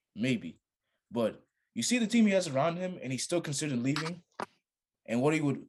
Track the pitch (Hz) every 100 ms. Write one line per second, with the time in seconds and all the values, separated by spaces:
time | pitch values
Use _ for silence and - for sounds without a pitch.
0 | _ - 123 117 87 - _ _ _ _
1 | _ 110 110 - _ _ _ - 117 247
2 | 214 233 214 190 170 131 160 170 185 185
3 | 127 127 - 175 170 143 151 123 127 151
4 | 160 170 - _ - _ _ _ _ _
5 | - 117 139 156 143 135